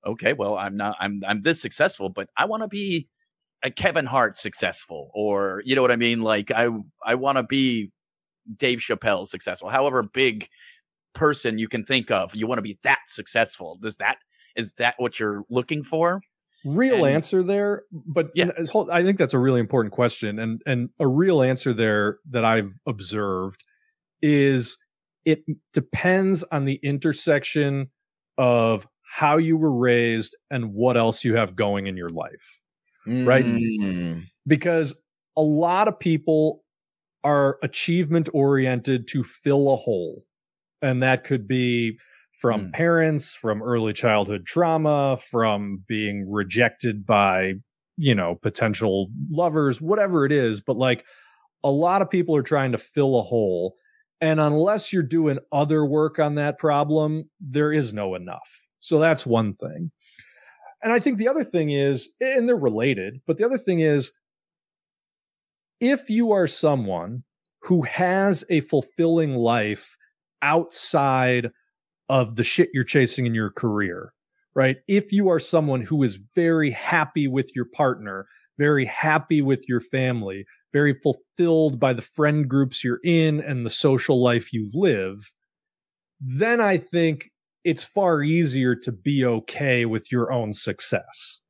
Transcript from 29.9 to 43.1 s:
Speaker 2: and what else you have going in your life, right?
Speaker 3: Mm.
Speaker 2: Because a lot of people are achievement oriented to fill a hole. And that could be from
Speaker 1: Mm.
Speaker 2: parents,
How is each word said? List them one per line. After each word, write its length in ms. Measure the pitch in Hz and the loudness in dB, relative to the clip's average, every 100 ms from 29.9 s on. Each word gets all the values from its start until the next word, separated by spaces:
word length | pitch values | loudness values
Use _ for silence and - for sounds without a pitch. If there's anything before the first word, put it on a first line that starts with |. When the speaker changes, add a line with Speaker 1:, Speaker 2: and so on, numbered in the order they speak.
| 120 117 113 110 - _ | 4 2 0 -4 -12 _
Speaker 2:
and 220 | 135 113 | -6 -6
what 240 | 101 123 117 | 0 2 4
else 280 | 113 - | 2 0
you 100 | 123 113 | 0 2
have 200 | 104 92 | 0 0
going 300 | 104 101 98 | 0 0 -4
in 80 | 92 | -8
your 120 | 87 | -8
life, 500 | 82 80 - - _ _ _ _ _ - | -8 -10 -12 -20 _ _ _ _ _ -6
right? 380 | 123 127 131 | 0 4 4
Speaker 3:
Mm. 800 | 123 117 113 110 98 90 87 85 92 _ 139 | 4 0 -2 -2 -2 -4 -6 -8 -12 _ 0
Speaker 2:
Because 480 | 147 175 165 147 - _ _ _ - | 0 2 0 -2 -8 _ _ _ 0
a 60 | |
lot 460 | 156 151 170 180 220 | 2 2 2 2 0
of 100 | - | 0
people 640 | 170 160 156 156 156 - _ _ _ _ _ _ | 0 0 2 2 2 -2 _ _ _ _ _ _
are 340 | 143 143 139 - | 0 2 2 0
achievement 680 | 135 - - 170 156 165 156 | -6 -6 0 0 2 0 0
oriented 760 | 147 139 139 127 123 139 127 120 | 2 2 2 2 -2 0 -2 -2
to 160 | 139 | -6
fill 480 | 113 - 143 139 139 | -6 -4 0 2 4
a 40 | 135 | 2
hole. 480 | - 98 85 78 _ _ _ _ _ _ | 0 -4 -4 -10 _ _ _ _ _ _
And 220 | 139 127 | -2 0
that 220 | 131 127 | 2 0
could 240 | - 131 101 | 0 -4 -2
be 500 | 127 123 120 113 110 _ _ _ _ | -2 0 0 -2 -6 _ _ _ _
from 260 | 123 110 92 | 0 0 -4
Speaker 1:
Mm. 40 | |
Speaker 2:
parents, 640 | - 170 165 160 | -2 2 2 2